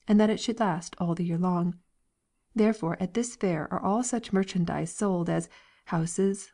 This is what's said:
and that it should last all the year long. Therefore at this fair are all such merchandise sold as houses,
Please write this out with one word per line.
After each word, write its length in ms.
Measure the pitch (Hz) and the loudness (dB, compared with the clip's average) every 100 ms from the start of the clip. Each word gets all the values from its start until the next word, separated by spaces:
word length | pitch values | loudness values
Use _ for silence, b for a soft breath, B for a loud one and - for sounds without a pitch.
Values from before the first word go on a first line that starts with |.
| - | 2
and 140 | 208 | 4
that 100 | 214 | 4
it 100 | 220 | 2
should 200 | - 233 | -2 0
last 360 | 220 160 - - | 0 -2 -6 -4
all 160 | 175 | -2
the 100 | 170 | 0
year 140 | 175 165 | 0 0
long. 400 | 180 175 175 175 _ _ _ _ _ _ _ | 0 2 0 -4 _ _ _ _ _ _ _
Therefore 420 | 220 214 220 165 - | 2 2 2 -2 -2
at 140 | 185 | -2
this 220 | 233 240 - | -2 -4 -2
fair 360 | 190 160 - | -2 0 -2
are 80 | 180 | -2
all 220 | 190 214 | 0 0
such 300 | 247 233 - | 0 -4 -2
merchandise 600 | 190 190 180 170 151 160 | 0 0 0 -2 -2 -6
sold 380 | - 208 175 170 | -2 0 0 0
as 180 | 165 170 b b b - | -2 -2 b b b -4
houses, 640 | 170 165 - 196 196 - | -2 -2 0 0 0 -8